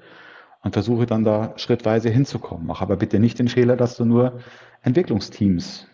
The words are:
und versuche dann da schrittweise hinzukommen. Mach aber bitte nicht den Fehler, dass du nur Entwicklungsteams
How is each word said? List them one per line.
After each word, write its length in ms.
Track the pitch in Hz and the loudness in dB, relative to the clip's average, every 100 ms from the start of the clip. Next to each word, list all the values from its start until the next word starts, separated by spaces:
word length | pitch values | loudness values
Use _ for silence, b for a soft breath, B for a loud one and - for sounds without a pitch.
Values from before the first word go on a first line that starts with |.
| B B B B B B | B B B B B B
und 120 | 104 | -4
versuche 340 | 107 101 117 120 | -2 0 0 0
dann 160 | 110 | 0
da 300 | 110 107 110 - | 2 0 -2 -8
schrittweise 520 | - 120 110 110 113 | -2 -2 2 0 2
hinzukommen. 580 | 117 143 117 - 85 82 | 2 0 -4 -10 -10 -8
Mach 140 | 82 | -6
aber 140 | 95 98 | -2 -2
bitte 220 | 113 101 | 0 2
nicht 200 | 117 - | 2 2
den 80 | 120 | 0
Fehler, 280 | 123 120 123 | 2 2 2
dass 220 | 120 - | 0 0
du 80 | 117 | 2
nur 340 | 117 123 123 B B B B | 4 2 -2 B B B B
Entwicklungsteams 1040 | 127 127 180 104 - - 101 87 - - - | 0 0 0 -2 -4 -2 0 0 -2 -14 -14